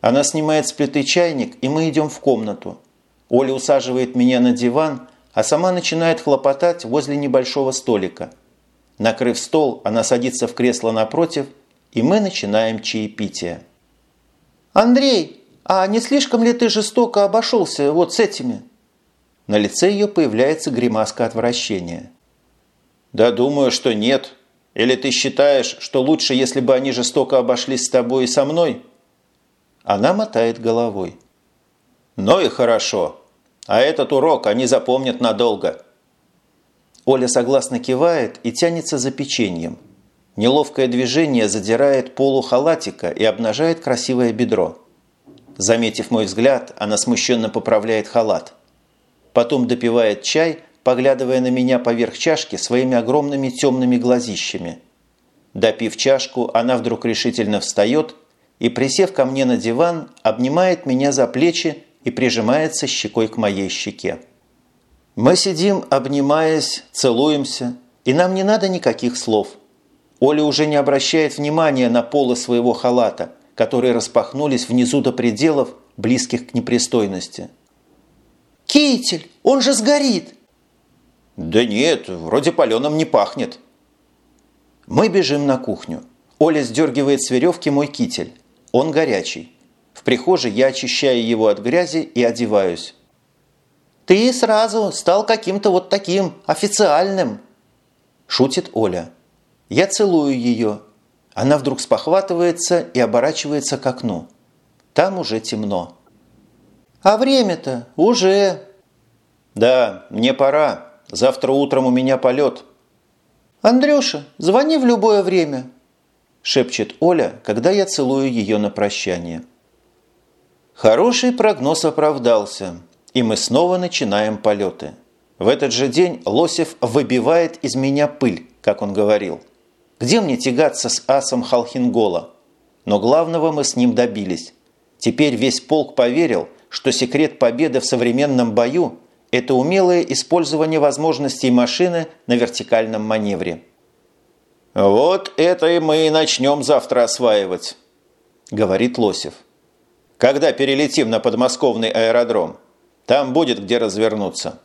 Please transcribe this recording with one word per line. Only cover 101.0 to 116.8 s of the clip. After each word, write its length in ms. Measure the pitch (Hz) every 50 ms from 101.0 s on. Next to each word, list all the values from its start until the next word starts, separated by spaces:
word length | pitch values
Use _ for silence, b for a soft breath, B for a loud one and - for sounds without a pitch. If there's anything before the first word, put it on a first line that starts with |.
| _ _ _ _ _ _ _
Она 220 | - 113 135 147 147
вдруг 220 | 131 143 135 123
спохватывается 1000 | - - 117 104 - 156 165 190 196 190 180 170 175 175 165 170 - - 180 170
и 180 | - - - 127
оборачивается 800 | 120 110 107 120 120 147 156 - - 147 151 147 131 - 143 135
к 80 | -
окну. 400 | 135 127 - - 117 98 82 - - _ _ _ _ _ _ _ _ _ _ _ _ _
Там 240 | - 156 190 190 185
уже 200 | 156 110 110 113
темно. 580 | 110 - - 107 107 101 101 90 85 85 - _ _ _ _ _ _ _ _ _ _ _ _ _ _ _ _ _ _ _ _ _
«А 140 | _ 196 214
время-то 680 | 220 262 262 277 262 233 196 170 160 - 143 131 120 120 - _
уже». 720 | - 165 214 247 - 180 190 190 202 202 190 175 147 - - _ _ _ _ _ _ _ _ _ _ _ _ _ _ _ _ _
«Да, 520 | 104 110 120 127 127 123 110 95 - - -
мне 220 | - 104 113 131
пора. 600 | 135 - 139 135 139 151 156 135 104 - - - _ _ _ _
Завтра 420 | - - 120 131 131 - - 127
утром 340 | 135 139 143 139 - 131 131
у 40 | 127
меня 260 | 123 127 127 131 131
полёт». 480 | 127 - 131 127 135 147 127 - - - _ _ _ _ _ _ _ _ _ _ _ _ _ _ _ _ _ _ _
«Андрюша, 640 | - 214 240 254 269 294 294 285 - - - 151 143 - _ _
звони 400 | 160 165 196 247 285 311 320 302
в 60 | 254
любое 380 | 240 240 214 190 226 214 202
время», 480 | 190 180 185 185 165 147 143 127 131 127 - _ _ _ _ _ _ _ _ _ _ _ _ _
шепчет 540 | _ - - 139 127 127 - -